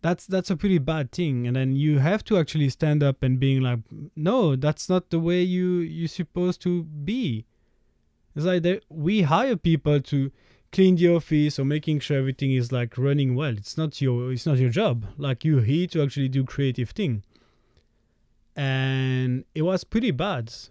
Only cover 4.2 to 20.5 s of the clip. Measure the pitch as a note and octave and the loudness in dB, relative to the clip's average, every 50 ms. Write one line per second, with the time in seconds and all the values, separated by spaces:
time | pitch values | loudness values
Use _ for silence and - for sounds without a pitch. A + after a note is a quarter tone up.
4.2 | D3+ F3 A3+ C4 G#3+ D#3+ C3+ C3 C3 D3 D3+ - - - F#3 F3+ - _ - E3 | -2 0 2 2 2 2 2 2 0 -2 -2 -2 -2 0 0 0 0 _ -4 -2
5.2 | D#3+ E3 F3 F3+ F3+ F#3 F3+ F3+ F3+ F3+ F3+ F3 E3+ D#3+ D#3+ D#3+ E3 D#3+ - - | 0 0 0 2 0 0 0 0 0 0 0 0 -2 -4 -6 -6 -6 -6 -4 -6
6.2 | F3+ - _ F3 F3+ F3+ F3 - - F3+ F3 F3 E3 D#3+ D3+ D3+ C#3+ D#3 A3 C4 | -8 -6 _ -2 -2 -2 -2 -2 -2 -2 -2 -2 -4 -6 -10 -10 -6 -4 -4 -2
7.2 | B3+ D#3+ A#2 A2 A2 _ _ _ _ _ _ _ _ _ _ _ _ _ _ _ | -2 -2 -4 -6 -8 _ _ _ _ _ _ _ _ _ _ _ _ _ _ _
8.2 | _ _ _ D3 D3+ F3+ F#3 F3+ E3 F3 F#3 F#3 _ _ D3 D#3+ D3 E3 G#3 A3 | _ _ _ -4 -2 0 0 2 2 0 0 0 _ _ -10 -4 -2 0 2 2
9.2 | F3+ C#3 D#3 F3+ B3 C#4 A#3+ F3 _ E3+ E3 D3 - D3+ D3 C#3+ - - - C#3 | 2 4 4 2 2 2 -2 0 _ 2 2 2 2 2 2 2 0 0 -2 -2
10.2 | C3+ C#3 - _ _ _ _ _ _ _ - - F#3+ F#3+ F#3 E3+ F3 F3 E3+ E3+ | -2 -2 -6 _ _ _ _ _ _ _ 2 4 6 6 6 6 4 4 4 4
11.2 | D3+ - D#3+ D3+ D3 D3+ C#3+ - C3+ C3+ D3 D#3 D3 - D#3 D3 - - D3 C3+ | 2 0 2 2 2 2 0 -2 -2 -2 -2 -2 -2 -2 -2 -2 -2 -2 -2 0
12.2 | C3+ C3+ C3 - C#3 C3+ C3 B2+ A#2+ A#2 C3 B2 A#2+ A#2 - - B2+ C#3 C#3+ D3 | 0 -2 -2 -2 0 0 2 0 0 0 -2 -2 -2 -4 -4 -2 0 2 2 2
13.2 | C#3+ C3 B2 B2+ D3+ D3 A#2 G#2 G2+ - - - D#3 D#3 - - C#3 C3 B2 A#2+ | 2 2 0 0 0 -2 -4 -6 -8 -8 -4 -4 -4 -4 -2 -2 0 0 0 0
14.2 | B2 B2+ C3 B2 - E3 D3 B2+ B2+ B2 A2+ D#3 A3 G3+ B2 A#2+ A2 - - - | -2 -4 -6 -4 0 0 2 4 2 2 2 2 2 2 0 -2 -4 -8 -10 -6
15.2 | C#3+ C#3 C3 - - D#3+ D#3 C3+ A#2 G#2 C3+ E3 F3+ E3+ - E3+ D3 C#3 - C#3+ | -4 -4 -4 -2 0 2 4 4 4 4 2 2 0 0 0 0 0 0 0 -2
16.2 | C3+ C3 C3 C#3 C3+ B2+ - - C#3+ C3+ B2 - B2 A2 - - G#3+ D#3 A#2 G#2 | -4 -2 0 -2 -2 -2 -2 -2 -2 -2 0 -2 -4 -6 -4 -2 -2 -2 -2 -2
17.2 | G2 _ _ _ _ _ _ _ _ _ _ _ _ _ _ _ _ _ _ _ | -6 _ _ _ _ _ _ _ _ _ _ _ _ _ _ _ _ _ _ _
18.2 | _ _ _ _ _ _ _ - C#3 C3+ C3 C3 C3 C3+ C3+ C3 C3 C3 C3 B2+ | _ _ _ _ _ _ _ -6 -4 -2 0 0 0 0 0 0 0 0 0 0
19.2 | B2+ B2+ B2 B2+ - _ _ D#3 D#3 F3 F#3+ F#3 - _ - A3+ A#3 A#3+ D3+ B2 | 0 0 -2 -2 -4 _ _ -2 -2 0 0 -2 -4 _ -2 0 0 0 -2 -2
20.2 | D#3+ G#3 F#3 C3 A2+ A2 | -2 -4 -4 -4 -6 -8